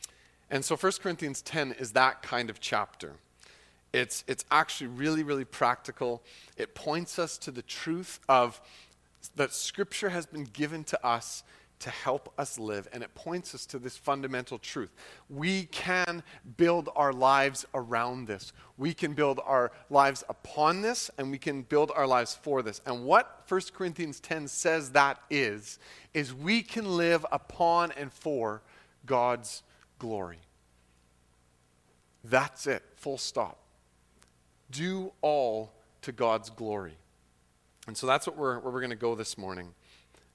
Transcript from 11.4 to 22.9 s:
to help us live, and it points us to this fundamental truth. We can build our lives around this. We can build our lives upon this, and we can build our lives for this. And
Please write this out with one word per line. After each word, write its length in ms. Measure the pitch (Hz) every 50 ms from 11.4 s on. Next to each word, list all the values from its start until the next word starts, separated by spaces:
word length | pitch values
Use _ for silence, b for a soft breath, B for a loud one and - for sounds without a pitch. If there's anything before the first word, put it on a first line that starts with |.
| - b b b b b b b
to 120 | - 123
help 420 | 117 - - 131 131 143 - - - -
us 180 | 151 - - -
live, 300 | 110 107 104 101 95 -
and 120 | - 123 117
it 100 | - -
points 400 | - - 160 170 180 175 - -
us 140 | 127 - -
to 100 | - 135
this 180 | 120 127 -
fundamental 600 | - - - 139 139 135 131 131 123 127 - 131 113
truth. 320 | - - - 147 110 90 - B B B B B B B
We 360 | 139 139 151 180 190 190 180
can 580 | 156 - - - 185 185 185 180 175 170 170 160 B B B B - 117 -
build 320 | 170 170 170 175 151 143 -
our 180 | - 147 139 135
lives 540 | 127 127 131 135 139 135 139 135 - - - -
around 540 | 135 123 117 120 117 117 123 127 131 123 107
this. 240 | 104 98 - - - b b b b b
We 160 | 131 165 160
can 180 | - - 156 147
build 260 | 135 151 139 135 127 -
our 260 | - 135 131 123 117 B B B B
lives 320 | 139 143 139 139 139 - - -
upon 540 | 110 - - - - - 151 156 170 190
this, 300 | 208 226 247 - - - - -
and 100 | 135 135
we 80 | 139 135
can 240 | - 165 143 139
build 300 | 127 - 151 147 151 160 -
our 120 | 160 143 131
lives 260 | 131 123 120 - -
for 300 | - - 151 143 131 120
this. 180 | 110 101 - -
And 180 | 143